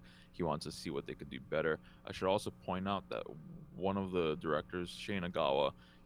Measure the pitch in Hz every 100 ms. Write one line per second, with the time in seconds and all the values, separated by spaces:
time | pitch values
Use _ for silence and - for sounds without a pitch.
0 | - - - - 82 76 78 - 87 71
1 | - - 69 65 - 76 80 78 - -
2 | - - 95 101 101 - - 92 98 98
3 | - 58 - - - - - - 95 98
4 | 92 90 80 76 82 76 - 90 87 -
5 | - 101 87 87 71 67 69 - - -